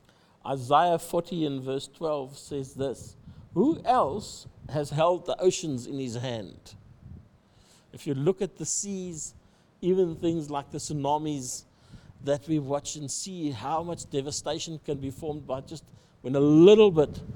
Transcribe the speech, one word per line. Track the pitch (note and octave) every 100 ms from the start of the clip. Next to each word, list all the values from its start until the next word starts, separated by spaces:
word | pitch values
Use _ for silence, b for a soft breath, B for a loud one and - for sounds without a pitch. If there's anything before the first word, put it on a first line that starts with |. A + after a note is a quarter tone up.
| b b b b -
Isaiah | C#3 A#2+ C#3+ F3 E3
forty | - E3+ E3+ F3 D#3
and | C#3
verse | C3 C3+ -
twelve | - D#3+ D3+ C3+ C#3
says | - D3 C3 B2+
this, | C3+ A2 - - B B B E3
"Who | B3+ E4
else | - B3+ D#3+ F#3 - - - - -
has | C#3 D3
held | D3 E3 F3+ F3
the | -
oceans | F#3 F3 E3 C3 A#2
in | C#3
his | C3 A2
hand?" | B2+ A#2 F#2 - - - - - - - - _ _ b b b b
If | C3+ -
you |
look | C3+ D3 F#3+
at | G3 -
the | D#3
seas, | - G3+ G3 F3+ D#3+ - - b b b _
even | E3+ F#3 F3+ D#3
things | E3+ E3 D3
like | C#3+ C3+
the | D3+
tsunamis | - D3+ C#3 D3+ D#3 D3 B2 - - b b b b -
that | C3+ C#3+ -
we | D#3
watch | C3+ C#3+ - D#3
and | C#3+
see, | - - F#3 D3+
how | B2 B2+ D#3+
much | E3+ E3 -
devastation | C#3+ C3+ C#3 - D#3+ E3+ D#3
can | - C#3
be | C3+
formed | B2+ D#3+ D3 C3+
by | C3
just | C#3 D#3+ - b b b
when | B2 C#3
a |
little | D3 D3+ F3 G#3+ G#3+
bit | D#3+ C#3+ - -